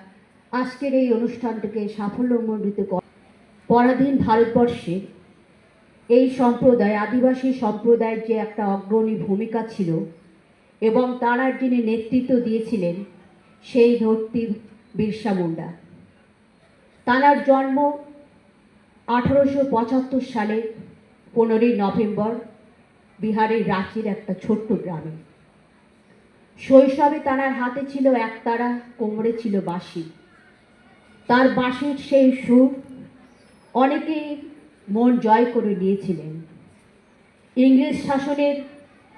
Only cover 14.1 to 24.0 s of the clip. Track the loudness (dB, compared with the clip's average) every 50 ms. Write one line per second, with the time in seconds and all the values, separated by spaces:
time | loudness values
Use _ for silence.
14.1 | 0 0 -2 -4 -4 -4 -4 -4 -6 -8 -10 -18 -20 -20 _ _ -4 -4 -2 -2
15.1 | -4 -4 -4 -2 -2 -2 -2 -4 -4 -6 -10 -12 -14 -18 -20 -20 -20 -20 -20 -20
16.1 | _ _ _ _ _ _ _ _ _ _ _ _ _ _ _ _ _ _ _ -2
17.1 | 0 4 4 4 4 4 4 4 4 4 2 0 0 2 2 0 0 -4 -8 -16
18.1 | -20 -20 -20 -20 _ _ _ _ _ _ _ _ _ _ _ _ _ _ _ -2
19.1 | -2 0 0 2 4 4 2 2 2 0 0 0 0 0 0 0 0 0 0 0
20.1 | -2 -4 -4 -4 -4 -4 -2 -2 -2 -2 -4 -6 -8 -12 -18 -20 -20 -20 _ _
21.1 | _ _ _ -4 0 0 2 2 2 4 4 2 2 2 0 0 0 0 -2 -2
22.1 | -2 -2 -4 -4 -4 -6 -10 -14 -20 _ _ _ _ _ _ _ _ _ _ _
23.1 | _ -8 -4 -2 0 0 2 2 2 0 0 0 -2 -2 -4 -6 -6 -6